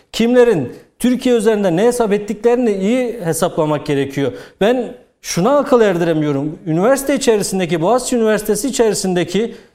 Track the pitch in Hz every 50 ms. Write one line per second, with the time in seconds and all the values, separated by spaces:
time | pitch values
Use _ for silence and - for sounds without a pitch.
0 | _ _ - - 220 233 247 247 240 240 214 160 127 - - - - _ _ -
1 | - 247 254 - - 254 247 233 196 226 220 208 202 190 165 170 214 240 240 240
2 | 233 208 202 208 208 - 226 - - 240 240 240 254 226 202 190 190 202 240 262
3 | 254 240 214 240 180 165 160 - 190 170 - - 156 151 151 143 147 - 147 139
4 | 139 139 - 139 139 123 123 - - - _ - 190 214 254 262 233 185 - -
5 | - _ _ _ - - - 170 175 233 285 294 262 - 262 240 220 202 185 170
6 | 175 170 165 156 151 151 143 135 143 151 160 - - 175 156 165 185 240 277 262
7 | 269 - 285 269 - 240 220 208 180 - - 190 185 156 175 160 156 185 233 254
8 | 254 - 254 240 220 220 214 196 208 - 208 202 - 277 220 - 233 220 196 -
9 | - 190 180 180 170 - - 190 233 226 - - - _